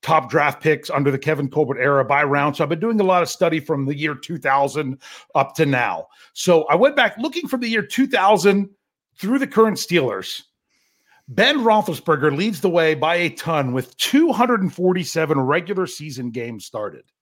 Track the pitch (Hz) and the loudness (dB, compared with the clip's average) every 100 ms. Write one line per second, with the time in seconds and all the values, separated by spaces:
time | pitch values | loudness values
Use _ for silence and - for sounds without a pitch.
0 | - 160 131 156 147 - 156 151 - 143 | 0 0 2 0 0 -2 -2 -2 -2 -2
1 | 143 135 151 151 139 147 151 120 131 139 | 0 0 -2 -2 -2 -2 -2 0 0 2
2 | 123 143 147 143 143 143 151 165 220 220 | 2 0 2 0 0 -2 -2 -2 -2 0
3 | 190 180 165 - 175 160 147 147 135 143 | 2 2 0 0 0 0 -2 -4 -2 -4
4 | 151 147 - 170 135 135 139 151 139 135 | -4 -6 -10 -6 0 2 2 -2 -6 -8
5 | - - _ 151 139 - 147 131 117 85 | -14 -20 _ -2 -2 0 0 2 0 -4
6 | - _ - - - 170 156 160 262 294 | -10 _ -20 -6 2 2 4 4 4 4
7 | 233 214 277 339 294 254 240 226 - - | 0 0 -6 -6 -6 -4 -2 -2 -2 -2
8 | 269 220 190 208 185 202 196 _ _ _ | 0 4 4 6 4 2 0 _ _ _
9 | _ _ 190 262 269 208 226 196 - 170 | _ _ -2 -2 0 2 2 2 0 0
10 | 131 95 92 - _ _ _ _ _ _ | 0 -4 -8 -14 _ _ _ _ _ _
11 | _ _ - 123 233 302 226 214 196 147 | _ _ -10 0 2 2 4 2 2 -6
12 | - 151 147 139 208 190 196 170 160 151 | -2 2 2 0 -2 -2 0 2 2 0
13 | 156 175 170 - - 156 135 123 127 _ | 0 0 -2 -4 -4 -2 0 -2 -6 _
14 | - 269 330 208 247 233 185 - 185 185 | 0 2 2 2 2 2 0 0 0 0
15 | 156 165 156 147 131 156 170 190 180 - | -2 -4 0 0 0 -2 -2 -6 -6 -8
16 | 151 127 123 120 117 113 - 113 104 67 | -14 -10 -10 -8 -10 -12 -12 -10 -10 -12
17 | _ _ | _ _